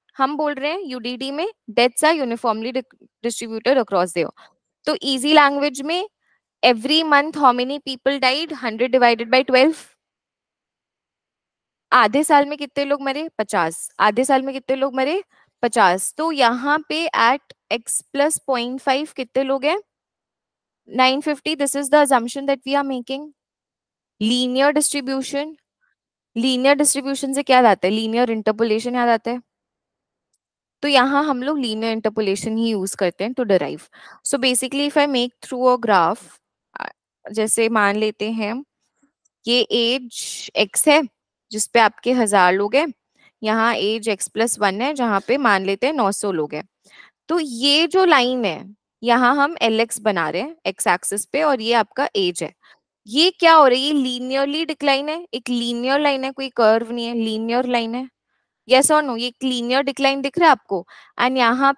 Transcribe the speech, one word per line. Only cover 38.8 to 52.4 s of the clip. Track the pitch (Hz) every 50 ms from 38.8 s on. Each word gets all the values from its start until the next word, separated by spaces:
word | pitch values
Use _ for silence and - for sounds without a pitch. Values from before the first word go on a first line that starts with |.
| _ _ _ _ _ _ _ _ _ _ _ _ -
ये | 233 240 254
age | 226 - - 240 233 233 247 269 254 233 - - - - - - - - - - 220 190
X | - - - 311
है | 285 320 285 - _ _ _ _ _ _ _ -
जिस | 214 214 - -
पे | - 233
आपके | 226 208 - _ - 233
हजार | 254 247 226 202 202 196 180 180
लोग | 185 196 202 208 240
हैं, | 277 330 302 - _ _ _ _ _ _ _ _ _
यहाँ | 220 214 214 226 220 240 226
age | 113 180 208 220 226 208 220
X | 202 190 - - -
plus | 214 226 233 - 214
one | 208 196 190 208
है | 247 285 302
जहाँ | 277 247 226 208 196 -
पे | - 247
मान | 285 269 226 202 190 190
लेते | 196 196 190 247
हैं | 277 320
नौ | 277 220 196
सौ | 202 - - 202
लोग | 185 160 151 147 151
हैं। | 151 190 _ _ _ _ _ _ - - _ _ _ _ -
तो | 330 349
ये | 320 277 233 226 262 285 285 311 330
जो | 311 349 381 381
line | 349 302 269 240 247 254 254 226
है | 185 156 147 175 196 208 _ _ _ _ _
यहाँ | 226 240 233 254 254 240 277
हम | 294 277 302 339 -
एल | 233 226 220 220
एक्स | 233 226 - -
बना | 208 214 190 180 160 156
रहे | 165 180
हैं | 247 311 339 _ -
X | 190 190 - -
axis | 214 180 - - - 196 208 - -
पे | - 285
और | 311 302 269 220
ये | 220 226 233
आपका | 233 208 - - - 285 - -
एज | 202 185 180 175 -